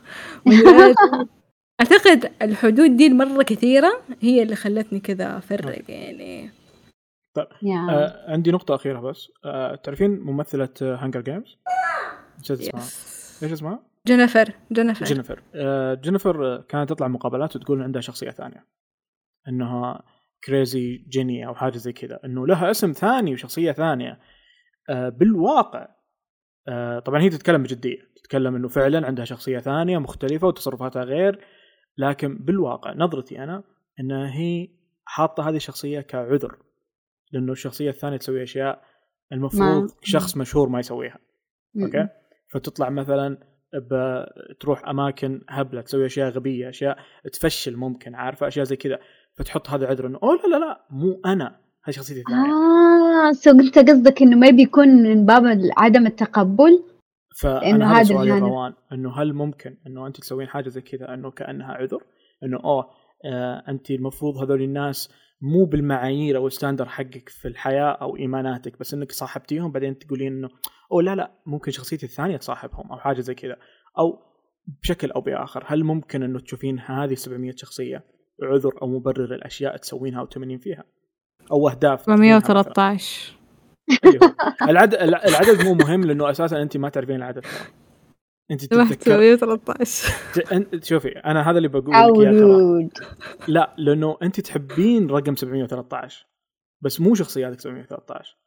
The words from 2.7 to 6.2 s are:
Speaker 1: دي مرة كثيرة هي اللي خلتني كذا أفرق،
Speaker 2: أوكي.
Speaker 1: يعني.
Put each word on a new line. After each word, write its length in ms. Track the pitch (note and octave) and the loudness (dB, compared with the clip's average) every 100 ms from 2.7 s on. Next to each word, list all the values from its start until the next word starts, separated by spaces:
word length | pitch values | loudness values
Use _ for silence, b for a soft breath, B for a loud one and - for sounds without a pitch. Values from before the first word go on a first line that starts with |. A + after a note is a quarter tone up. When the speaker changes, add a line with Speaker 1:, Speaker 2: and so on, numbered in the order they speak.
| A3 D#4 A#3+ | 6 6 6
Speaker 1:
دي 120 | D4+ | 6
مرة 340 | B3+ C4+ C4+ | 6 2 2
كثيرة 580 | C4+ G#3+ A#3+ C4+ E4 B4 - B3 | 0 2 2 4 4 0 -8 -4
هي 220 | A#3 B3+ | 2 2
اللي 140 | A3 G#3 | 2 -4
خلتني 440 | G#3 G#3+ G#3+ G3 | -4 -4 -4 -8
كذا 380 | G3 F#3+ F3+ F#3+ | -8 -8 -8 -10
أفرق، 380 | - G3+ C#3+ - | -8 -8 -8 -12
Speaker 2:
أوكي. 160 | - | -14
Speaker 1:
يعني. 580 | - - - | -16 -16 -18